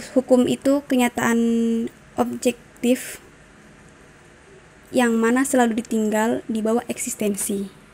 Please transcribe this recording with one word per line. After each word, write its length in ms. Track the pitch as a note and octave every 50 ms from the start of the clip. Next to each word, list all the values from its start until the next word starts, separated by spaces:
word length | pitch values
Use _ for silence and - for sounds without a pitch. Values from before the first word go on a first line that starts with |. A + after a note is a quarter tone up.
| - - -
hukum 320 | C4 B3 - C4 B3 B3
itu 360 | - B3+ A#3+ - C4+ C#4 C#4+ C#4+
kenyataan 520 | - C4+ B3 B3 A#3+ - - A#3+ A#3 A3+ A#3 A#3 A#3 A#3 A#3 A#3 A3+ A3+ A3+ A3+ A#3+ - - - - - -
objektif 1040 | B3 A#3+ A#3+ A#3+ - B3+ A#3+ - - - - - - A#3+ B3+ B3 - - - - - - - - - - - - - - - - - - - - - - - - - - - - - - - - - - - - - -
yang 240 | - B3+ B3 A#3 A3+
mana 320 | A3+ A3+ A3+ A#3+ C4 C4+
selalu 400 | - - C4 A#3+ A#3 A3 A3+ A3
ditinggal 560 | - A#3 A3 G#3+ G#3+ G#3 G#3+ G#3+ A#3 B3+ C4+ - -
di 80 | A3+ A3
bawah 240 | G#3+ A3 A3+ A#3+ - -
eksistensi, 800 | A#3+ - - - - - G#3+ G#3 G3+ G3 - - G#3 G3 G3 G3 - - - -